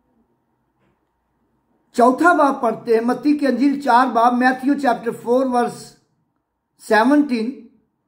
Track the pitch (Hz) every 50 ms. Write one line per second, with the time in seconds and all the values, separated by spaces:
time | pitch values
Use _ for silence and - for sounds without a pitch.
0 | _ _ 247 226 226 _ _ _ _ _ _ _ _ _ _ _ _ _ _ _
1 | _ _ _ _ _ _ _ _ _ _ _ _ _ _ _ _ _ _ - -
2 | 233 254 254 - 311 349 339 311 294 277 - - - 226 202 170 - 240 226 226
3 | 233 240 233 233 - 302 294 294 285 262 240 220 269 285 277 - - 254 233 240
4 | 262 254 220 233 226 247 247 240 254 254 262 254 254 269 285 285 277 247 226 -
5 | 226 233 220 - - 220 240 262 269 262 247 240 240 - - - - - - _
6 | _ _ _ _ _ _ _ _ _ _ _ _ _ _ _ _ - - 214 214
7 | 226 254 294 294 294 285 247 226 220 247 - - - - _ _ _ _ _ _
8 | _